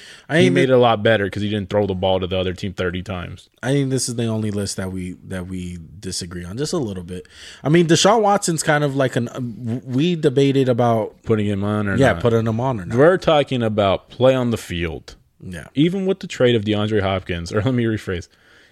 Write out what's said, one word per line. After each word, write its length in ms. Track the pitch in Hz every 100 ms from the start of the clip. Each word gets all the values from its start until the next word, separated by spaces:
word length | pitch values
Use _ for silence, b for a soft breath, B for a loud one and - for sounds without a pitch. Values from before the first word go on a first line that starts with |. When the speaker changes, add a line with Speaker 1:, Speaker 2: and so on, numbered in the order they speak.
| B B B
Speaker 1:
I 100 | 156
Speaker 2:
He 40 |
Speaker 1:
mean, 100 | 180
Speaker 2:
made 140 | 139 131
Speaker 1:
the 60 |
Speaker 2:
it 20 | 127
a 20 |
lot 240 | 120 110
better 260 | 110 110 98
'cause 140 | 98
he 60 | 104
didn't 200 | 104 95
throw 160 | 104 101
the 60 |
ball 260 | 92 95 95
to 80 | 92
the 100 | 92
other 140 | 92
team 220 | 85 101
thirty 280 | 90 92 90
times. 460 | 87 92 90 92 - _
Speaker 1:
I 80 | 123
think 180 | 143 135
this 180 | 131 -
is 60 |
the 120 | 120 117
only 260 | 110 107
list 240 | 101 98 -
that 160 | 95
we, 240 | 92 90 87 101
that 220 | 95 90
we 300 | 92 90 87 80 95
disagree 460 | 95 90 87 90
on 120 | 87 113
just 160 | 151
a 60 | 180
little 240 | 110 92
bit. 220 | 87 90 - B B B
I 40 | 135
mean, 200 | 170 160
Deshaun 320 | 165 190 226
Watson's 400 | 190 202 - 160
kind 220 | 160 147
of 100 | 147
like 220 | 135 131 123
an, 120 | 120
uh, 120 | -
w-, 400 | 120 104 120 120
we 300 | 131 127 175
debated 540 | 170 151 127 139 135 127
about 520 | 120 120 113 104 -
Speaker 2:
Putting 220 | - 107 104
him 180 | 98
on 240 | 104 104 101
or 80 | 117
Speaker 1:
Yeah, 160 | 131
Speaker 2:
not. 100 | 85
Speaker 1:
putting 240 | 117 113 113
him 140 | 113
on 180 | 131 113
or 60 | 87
not. 100 | 117
Speaker 2:
We're 200 | 156 185
talking 460 | - 151 139 131
about 440 | 113 107 98 87 -
play 260 | - 127 131
on 140 | 120
the 60 | 110
field. 580 | - 87 85 69 - - _ _
Speaker 1:
Yeah. 260 | 95 85 -
Speaker 2:
Even 300 | 135 170 196
with 160 | 190 190
the 60 | 185
trade 280 | - 123
of 100 | 120 104
DeAndre 340 | 104 107 107
Hopkins, 500 | 95 95 - 87 85
or 120 | 107
let 100 | 101
me 120 | 123
rephrase, 440 | 113 107 - 90 - b b b b